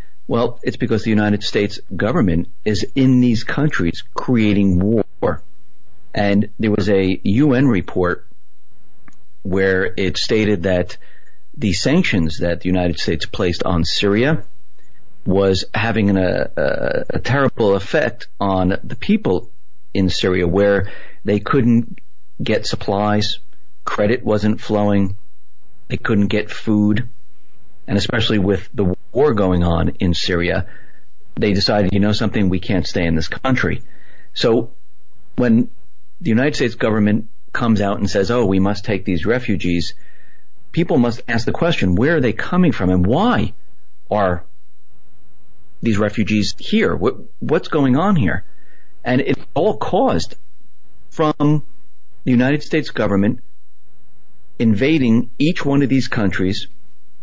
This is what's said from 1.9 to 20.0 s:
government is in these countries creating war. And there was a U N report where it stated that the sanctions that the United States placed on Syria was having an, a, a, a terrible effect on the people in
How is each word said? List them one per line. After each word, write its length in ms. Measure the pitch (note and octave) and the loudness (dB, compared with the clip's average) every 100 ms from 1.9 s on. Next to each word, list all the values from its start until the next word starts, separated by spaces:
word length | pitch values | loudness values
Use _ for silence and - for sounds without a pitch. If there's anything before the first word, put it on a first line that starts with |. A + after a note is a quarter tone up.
| F#2 | -2
government 540 | G#2 E3 G2 E2+ F2 - G#2+ | 0 2 2 2 0 -2 0
is 180 | G2+ - C#3+ | 0 0 2
in 260 | C3 B2+ | 4 4
these 220 | B2 A2 | 4 2
countries 600 | - - D3 - F2 - - - | 0 0 0 0 -2 -2 -6 -4
creating 640 | - A#2+ G#2+ G2+ G2 F2+ | 0 2 4 4 4 4
war. 640 | G2+ A2+ - - - - - - - - - - - - | 2 0 0 -2 -2 -2 -4 -4 -6 -6 -6 -6 -4 0
And 340 | G2+ G2+ - - | 2 2 0 0
there 140 | A2 | 0
was 180 | G#2 G2+ | 2 2
a 320 | G2 F#2+ - | 2 2 0
U 300 | - A2 D3 | 0 2 4
N 140 | B2 C#3 | 4 4
report 580 | G2 - F#2 F2+ F2 - - - - - - - - - - - - | 2 0 0 0 -2 -4 -6 -6 -6 -6 -6 -6 -6 -6 -6 -6 -4
where 500 | G2 F#2+ F#2+ F#2 F#2 G2 | -2 0 2 2 0 0
it 220 | F#2 - | 0 0
stated 460 | - A2 G#2+ G2 | 0 2 2 2
that 340 | F#2 F2+ F2+ - - - - - - - | 2 0 0 -4 -6 -6 -6 -6 -6 -2
the 180 | G#2+ | 0
sanctions 640 | F2+ - E3+ - G2 D#2+ - | 0 2 2 2 2 0 0
that 220 | F2 E2+ | -2 -2
the 80 | F2+ | 0
United 280 | F#2 F2+ - | 0 0 0
States 300 | - E2 - | -2 -2 -2
placed 340 | - F2+ F2 | -2 0 0
on 240 | - E2+ E2+ | 0 2 2
Syria 580 | - G2+ G#2 C3+ D#3+ - - - - - - - - | 2 2 2 2 0 -2 -4 -6 -6 -6 -6 -6 -4
was 420 | - F#2+ G2 F#2 - A2+ | 0 2 2 2 0 -2
having 340 | A2+ A2+ G2+ | 0 2 2
an, 80 | G2 | 2
a, 320 | F#2 F#2 - - | 2 0 -2 0
a, 460 | C2+ - A#1+ - - | 0 0 0 -2 0
a 80 | - | -2
terrible 560 | - C#3 C3 - G#2+ G2 | 0 2 0 2 2 2
effect 540 | G2 D#3 B2 - - - | 2 0 0 -4 -8 -4
on 400 | G2 F#2+ F#2 - | 0 2 2 0
the 120 | - - | -2 -2
people 560 | - G#3+ C#3 F#2 - - - - - | 0 2 2 0 0 -4 -6 -6 -4
in 160 | G2 | 0